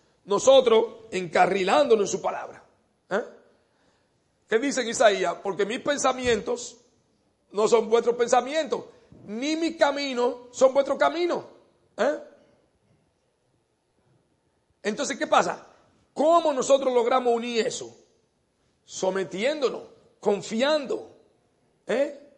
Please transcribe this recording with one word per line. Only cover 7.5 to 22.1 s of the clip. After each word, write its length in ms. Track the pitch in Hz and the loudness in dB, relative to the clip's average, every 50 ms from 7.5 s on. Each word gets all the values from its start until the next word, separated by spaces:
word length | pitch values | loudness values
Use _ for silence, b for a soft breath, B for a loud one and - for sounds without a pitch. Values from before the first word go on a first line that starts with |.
| - | -4
no 160 | 196 220 202 | -2 2 4
son 220 | - 226 214 208 | 4 2 2 2
vuestros 260 | 226 233 220 240 233 | 2 2 2 2 0
pensamientos, 680 | 247 247 - 254 247 240 262 302 320 302 214 214 - - - b b b b b - - | 0 0 2 2 2 2 0 -2 -4 -4 -4 -6 -8 -8 -10 b b b b b -20 -16
ni 280 | 180 208 226 269 302 311 | -12 -10 -6 -4 -4 -2
mis 200 | 320 330 320 320 | -2 -2 -4 0
caminos 580 | - 311 285 277 285 285 269 254 240 240 247 269 - - - | 2 2 2 2 0 -4 -4 -2 -2 -2 -2 -2 -4 -12 -10
son 220 | - - 262 262 262 | 0 2 2 4 4
vuestros 240 | 277 277 285 277 | 2 0 0 0
caminos". 480 | - 294 285 294 339 349 339 285 185 - - - - _ _ _ _ _ _ _ - | 0 0 0 0 0 -2 -2 -2 -4 -8 -10 -18 -20 _ _ _ _ _ _ _ -2
¿Eh? 200 | 214 277 302 285 - - - - _ _ _ _ _ _ _ _ _ _ _ _ _ _ _ _ _ _ _ _ _ _ _ _ _ _ _ _ _ _ _ _ _ _ _ _ _ _ _ _ _ _ _ _ _ _ _ _ - | -2 -2 -2 -4 -8 -18 -20 -20 _ _ _ _ _ _ _ _ _ _ _ _ _ _ _ _ _ _ _ _ _ _ _ _ _ _ _ _ _ _ _ _ _ _ _ _ _ _ _ _ _ _ _ _ _ _ _ _ -8
Entonces, 360 | 208 220 - 277 220 277 - | -6 -4 -4 -4 -6 -6 -6
¿qué 80 | 311 | -2
pasa? 400 | 302 302 254 143 - - - - - _ _ _ _ _ _ _ _ - | 0 2 2 2 0 -4 -10 -12 -20 _ _ _ _ _ _ _ _ -4
¿Cómo 400 | - 277 320 339 339 330 311 277 | 0 2 4 4 4 4 2 0
nosotros 360 | 254 214 - 277 277 269 254 247 | 0 2 4 4 4 4 4 2
logramos 400 | 240 226 240 262 262 247 240 233 | 2 2 2 2 0 2 2 0
unir 320 | 233 233 240 240 226 196 | 0 -2 -2 -2 -2 -2
eso? 280 | 165 - - 127 113 - _ _ _ _ _ _ _ _ _ _ _ _ _ _ _ _ _ _ | -2 -4 -8 -10 -14 -18 _ _ _ _ _ _ _ _ _ _ _ _ _ _ _ _ _ _
Sometiéndonos, 960 | - - - 190 190 185 190 190 185 170 185 220 277 311 302 269 208 175 147 - - - _ _ _ _ _ | -20 -10 -4 -2 -2 -2 -2 -4 -6 -6 -4 -2 -2 -2 -2 -2 -4 -4 -6 -14 -18 -20 _ _ _ _ _
confiando, 920 | - 202 202 190 - - 214 220 262 285 311 302 269 208 - - - - - _ _ _ _ _ _ _ _ _ _ _ _ _ _ | -2 -2 -2 -2 -2 -6 -4 -2 0 0 0 0 -2 -4 -8 -8 -8 -12 -20 _ _ _ _ _ _ _ _ _ _ _ _ _ _
¿eh? 320 | - 208 262 285 302 | -4 -2 -2 -2 -2